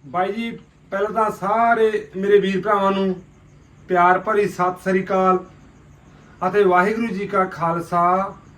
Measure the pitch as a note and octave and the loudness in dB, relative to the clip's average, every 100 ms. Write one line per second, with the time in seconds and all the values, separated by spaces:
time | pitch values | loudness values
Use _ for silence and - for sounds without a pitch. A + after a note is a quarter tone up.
0 | C#3+ D3+ F#3+ G#3+ A#3 - - _ _ G3 | -8 -4 -4 -4 -8 -10 -18 _ _ -4
1 | G#3 G3+ G#3+ F#3+ F#3+ A3 A#3 A3+ A3 G#3 | -2 0 -2 -2 -2 0 2 2 2 0
2 | - F#3 G3 G3+ F#3+ F#3+ G3+ G3+ G3 G3 | -6 -6 2 4 4 -2 0 2 2 0
3 | F#3+ F3+ - - - - - - - F3+ | -2 -4 -10 -20 -20 -20 -20 -20 -2 2
4 | F3 F#3 G3 G#3 G3+ F#3 F3+ F3+ F#3+ F#3+ | 4 4 2 0 0 -2 -4 -2 -2 -2
5 | F#3 F#3+ F#3+ F3+ - - - - - - | 0 2 2 2 -2 -20 -20 -20 -20 -20
6 | - - - - F#3 G#3 G3 F3+ G3 A3+ | -20 -20 -20 -6 -2 2 4 4 2 -2
7 | A3+ F#3+ G3 G3 F#3 - E3+ E3+ E3 F3 | -4 -6 -4 -2 -2 -2 -4 -4 -4 0
8 | F3 F#3 G3 - - | 0 0 -4 -10 -20